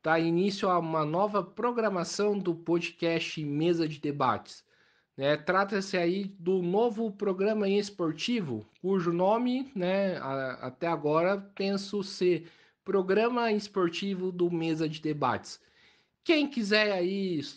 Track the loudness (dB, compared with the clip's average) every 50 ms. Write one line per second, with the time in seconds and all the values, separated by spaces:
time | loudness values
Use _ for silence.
0 | _ 2 2 2 4 2 2 2 2 2 0 0 0 2 2 2 0 0 0 0
1 | 0 0 0 0 0 0 0 -2 -2 -4 -8 -4 -4 -2 -2 0 -2 0 0 -2
2 | -4 -4 -2 -2 0 0 0 0 -2 -2 -4 -4 -2 0 0 0 0 -4 -6 _
3 | -2 0 0 0 -2 -4 -6 -6 -6 -4 -2 0 2 2 2 2 0 -2 -2 -4
4 | -4 -4 -2 2 2 2 2 0 -4 -12 -20 -20 _ _ _ _ _ _ _ _
5 | _ _ _ -2 2 2 2 2 0 0 2 2 2 2 0 -2 -2 0 -2 0
6 | 2 2 0 0 -4 -6 -8 -6 -2 0 0 2 2 2 2 2 2 2 0 -2
7 | -4 -4 -4 -4 -2 -2 0 0 0 0 2 2 2 2 2 2 0 -2 -4 -4
8 | -2 -2 -2 -2 -2 -2 -2 -2 -2 -2 -4 -6 -6 -10 _ _ -2 0 0 2
9 | 2 0 0 2 2 4 4 2 2 0 0 -2 -4 -6 -6 -4 -2 0 0 2
10 | 0 0 -2 -2 -4 -4 -4 -4 -4 -4 -6 -6 -8 -10 -8 _ -2 -2 -2 0
11 | 0 2 2 4 4 4 0 0 -4 -10 -8 -4 -2 -2 -2 -2 -4 -4 -6 -6
12 | -6 -6 -4 0 2 2 2 2 -2 -10 -20 -20 -20 _ _ _ _ -2 0 0
13 | 2 4 2 4 4 2 2 2 2 2 0 0 -2 -2 -2 0 0 0 0 -2
14 | -4 -4 -4 -2 -4 -4 0 0 0 0 2 0 0 0 0 0 0 -2 -4 -4
15 | -4 -4 -2 0 2 0 0 0 -4 -10 -18 -18 _ _ _ _ _ -20 _ _
16 | _ _ _ _ _ 2 2 2 2 0 -2 -4 0 2 4 4 4 4 2 0
17 | 0 0 0 0 -2 -2 -2 -2 -4 -6 -10